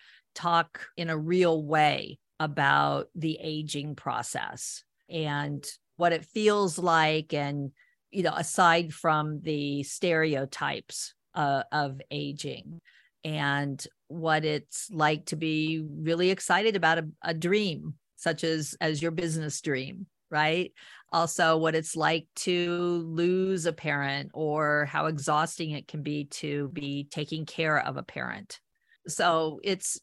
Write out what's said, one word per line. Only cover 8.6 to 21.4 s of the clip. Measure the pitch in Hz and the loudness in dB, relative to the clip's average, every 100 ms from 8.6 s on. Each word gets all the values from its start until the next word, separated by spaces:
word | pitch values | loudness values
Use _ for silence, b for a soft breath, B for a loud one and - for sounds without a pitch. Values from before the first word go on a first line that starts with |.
| 175 170 165 | 6 6 2
from | - 165 156 151 151 | -2 0 2 0 -4
the | 156 151 143 143 | -4 -2 -2 -4
stereotypes, | 139 - 180 160 160 135 135 - 143 123 - - - _ _ | -6 -2 0 2 2 0 -4 -4 -4 -6 -10 -10 -10 _ _
uh, | 165 143 139 - | -2 0 0 0
of | 151 143 135 - | -2 -2 -6 -10
aging | 147 147 143 139 123 143 165 _ _ _ _ | -8 -8 -8 -8 -10 -14 -18 _ _ _ _
and | 156 151 143 143 143 139 - _ - | -6 -2 0 0 -2 -6 -12 _ -14
what | 165 160 156 | -4 0 2
it's | 156 151 - - - | 2 -2 -6 -12 -8
like | 170 151 156 - | 0 2 2 -4
to | 156 | -4
be | 160 156 156 160 156 | -2 0 0 -2 -6
really | 151 156 165 180 | -6 -2 2 2
excited | 190 - 180 220 196 | 2 2 4 4 4
about | 165 165 | 4 4
a, | 156 - | 0 -8
a | - | -6
dream, | 160 175 208 202 147 156 - _ - | -2 2 2 2 -4 -8 -12 _ -6
such | 170 151 | -4 -2
as, | 165 160 147 - | 0 -2 -4 -2
as | 160 147 | -2 0
your | 165 | -2
business | 165 170 160 151 - | -2 -2 -2 -4 -6
dream, | 156 131 131 - 196 _ - | -2 -2 -4 -10 -16 _ -4
right? | 151 156 170 180 _ b b b | 0 2 2 -2 _ b b b
Also, | 165 170 - | 0 2 4